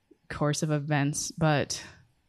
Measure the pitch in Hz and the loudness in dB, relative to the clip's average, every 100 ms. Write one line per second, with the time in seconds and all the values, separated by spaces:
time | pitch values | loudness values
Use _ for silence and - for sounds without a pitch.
0 | _ - - - 147 147 156 151 147 147 | _ -20 -12 -2 0 0 0 0 0 2
1 | 139 - - - 160 143 95 - - - | 2 0 -6 0 2 2 0 -6 -10 -20
2 | _ _ | _ _